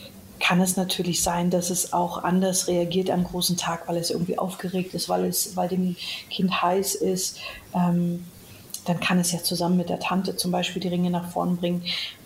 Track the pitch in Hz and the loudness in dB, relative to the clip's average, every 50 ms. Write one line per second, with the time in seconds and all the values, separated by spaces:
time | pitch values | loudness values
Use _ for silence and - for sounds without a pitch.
0 | - - - - - - - - - - 185 180 190 185 185 - 185 185 - - | -18 -18 -18 -18 -20 -16 -8 -2 0 4 4 6 4 4 2 0 0 0 0 -2
1 | 180 175 165 - - 175 175 175 175 180 180 180 175 175 180 170 - - - 170 | 0 0 0 0 2 0 2 2 2 2 2 2 2 2 0 -2 -2 0 0 0
2 | 180 175 - - - 170 180 185 190 190 185 190 - - 180 175 175 170 165 185 | 0 0 -2 -4 0 2 4 4 4 4 2 0 0 2 2 2 2 2 2 0
3 | 185 185 - 180 180 - 175 180 180 - 175 180 - 170 165 170 - - 170 170 | 2 2 2 0 0 0 -2 -2 0 0 0 0 -2 -2 -4 -4 -4 -4 -2 -2
4 | 165 165 - 170 175 180 180 - - 185 185 - - 180 185 185 180 - - 175 | -2 -2 -2 -2 -2 -2 -2 -2 -2 -4 -4 -6 -6 -4 -2 -2 -2 -2 -4 -6
5 | - - 180 180 185 180 175 - - - 185 180 180 180 185 185 185 185 175 - | -4 -2 0 0 0 0 0 -2 -2 -2 -2 -2 -2 0 2 2 2 0 0 -2
6 | - - - - - - - - 185 185 180 - 175 175 185 196 190 - - - | -6 -10 -10 -10 -10 -8 -2 0 0 2 2 2 2 2 2 2 0 0 -2 0
7 | - 190 185 180 - - - - - - - - - - - 185 175 175 175 175 | 0 0 0 0 -2 -4 -6 -8 -12 -14 -14 -14 -12 -4 0 2 4 4 4 4
8 | 175 175 175 175 175 175 - - - - - - - - - - - - 175 160 | 2 2 0 -2 -6 -10 -16 -18 -20 -20 -20 -20 -18 -14 -14 -8 -4 -2 -2 0
9 | - - 185 180 175 175 175 165 - - 185 170 175 170 180 180 170 175 180 175 | 0 2 4 4 4 2 0 -2 -2 -2 -2 0 2 2 4 2 2 0 -2 -2
10 | - - 180 185 190 190 180 - - 180 175 180 180 - - 185 185 185 175 180 | -2 0 0 0 0 0 -2 -2 -2 0 0 0 0 -2 -2 -2 -2 0 0 2
11 | 180 180 175 175 175 - - 175 175 180 180 175 175 175 175 175 175 175 - - | 2 2 2 0 -2 -2 -2 0 0 0 0 0 0 0 0 -2 -2 -4 -6 -6
12 | - - - - - | -6 -8 -10 -6 -2